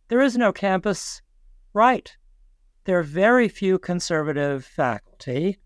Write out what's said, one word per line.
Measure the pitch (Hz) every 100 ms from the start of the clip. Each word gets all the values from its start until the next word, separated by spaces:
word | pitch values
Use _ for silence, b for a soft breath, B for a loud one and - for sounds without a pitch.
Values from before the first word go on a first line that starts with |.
| -
there | 240
is | 269 240
no | 220
campus | - 196 185 208 185 - - _ _ _ - _
right. | 208 240 247 - - _ _ _ _ _ _
There | - 180
are |
very | 151 160 208 247 220
few | - 190 185
conservative | - 175 - 160 151 147 143 139
faculty, | - - 127 107 - - - 127 185 190